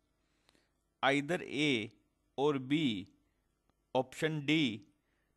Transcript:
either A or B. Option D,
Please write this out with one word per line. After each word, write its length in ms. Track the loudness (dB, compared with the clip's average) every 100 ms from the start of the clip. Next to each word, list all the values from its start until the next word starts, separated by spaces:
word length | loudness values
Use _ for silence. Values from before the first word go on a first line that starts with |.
| _ _ _ _ _ _ _ _ _ -2
either 340 | 2 2 0 -4
A 520 | -4 -2 0 0 -2 -14 _ _ _ -2
or 220 | 0 0
B. 480 | -2 0 0 -2 -8 _ _ _ _ _ _ _ _
Option 480 | -2 -2 -2 -4 -2
D, 420 | 2 2 2 -2 -12 _ _ _ _